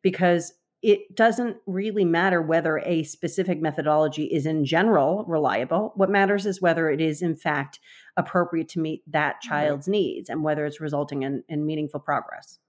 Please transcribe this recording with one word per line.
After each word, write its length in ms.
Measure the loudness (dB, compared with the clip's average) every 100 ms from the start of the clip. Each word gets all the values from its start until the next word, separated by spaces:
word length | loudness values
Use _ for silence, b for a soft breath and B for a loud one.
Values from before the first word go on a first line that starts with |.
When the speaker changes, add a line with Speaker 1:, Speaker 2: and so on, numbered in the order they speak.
Speaker 1:
because 500 | 0 2 4 4 0 _ _ _
it 340 | 2 2 0 2
doesn't 400 | 2 4 -4 -6 -6
really 380 | -4 -2 0
matter 380 | 2 4 2 2
whether 360 | 2 0 2 -2
a 200 | 0 -2
specific 540 | -2 -6 -6 -2 -2 0
methodology 680 | -2 0 2 2 2 0
is 200 | -2 -2
in 220 | 0 0 2
general 580 | 2 4 4 4 0 -2
reliable. 680 | 0 0 0 0 -2 -2 0
What 140 | 2
matters 340 | 4 4 2
is 160 | -2 0
whether 300 | 2 2 2
it 100 | 2
is 220 | 0 0
in 120 | -2
fact 460 | -2 -2 -2 -4 -12 B B B -4
appropriate 500 | -2 0 0 -2 -4
to 120 | -4
meet 220 | -4 -6 -4
that 260 | -2 -2 -4
Speaker 2:
Right. 40 |
Speaker 1:
child's 480 | -4 -2 0 -2 -2
needs 400 | 0 0 -4 -8
and 160 | -4
whether 220 | -2 -2 -4
it's 160 | -6
resulting 400 | -4 -4 -4 -4
in, 200 | -4 -6 -6
in 160 | -6
meaningful 360 | -4 -4 -6 -6
progress. 580 | -4 -4 -4 -18 -20 -20